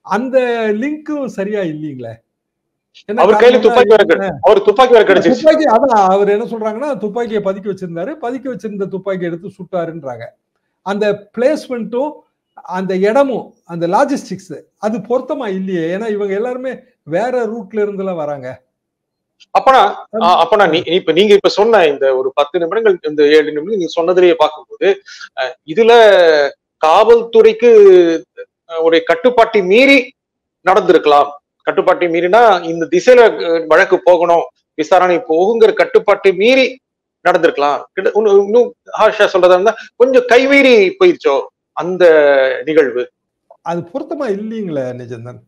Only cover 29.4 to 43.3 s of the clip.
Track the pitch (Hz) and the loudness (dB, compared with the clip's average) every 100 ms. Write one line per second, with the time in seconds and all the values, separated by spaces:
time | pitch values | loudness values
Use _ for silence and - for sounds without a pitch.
29.4 | 226 220 180 208 269 277 240 _ _ _ | 0 0 0 2 4 2 0 _ _ _
30.4 | _ _ 175 196 180 160 147 143 139 - | _ _ -2 0 2 2 4 2 0 -6
31.4 | _ _ - 143 175 175 175 165 175 208 | _ _ -6 -4 -2 0 -2 -2 0 2
32.4 | 240 180 165 165 160 175 208 247 226 160 | 4 2 -2 -8 -2 -2 4 6 6 2
33.4 | 180 165 160 160 190 180 175 175 170 170 | -4 -4 0 2 2 0 2 2 2 0
34.4 | - _ _ - 156 185 180 175 170 160 | -2 _ _ -10 0 2 2 -2 -2 -2
35.4 | 196 226 214 - 226 220 180 196 196 180 | 0 2 2 2 0 0 0 0 0 0
36.4 | 214 262 247 262 _ _ _ _ 175 180 | 0 2 0 -4 _ _ _ _ -2 0
37.4 | 160 160 143 143 - - 196 202 214 196 | 0 0 -2 -4 -8 -6 -4 -2 2 2
38.4 | 202 226 226 - - - 214 - 202 190 | 2 0 0 -4 -16 0 0 2 0 4
39.4 | 180 180 202 220 - _ 254 254 247 233 | 4 4 2 -4 -14 _ 2 2 2 2
40.4 | 269 277 269 233 190 - 185 151 147 139 | 4 2 4 4 2 2 0 2 -2 -2
41.4 | 104 _ _ - 160 180 175 160 147 139 | -6 _ _ -10 -8 2 4 4 4 2
42.4 | 131 123 127 156 139 117 123 _ _ | 0 -4 -4 0 0 -2 -8 _ _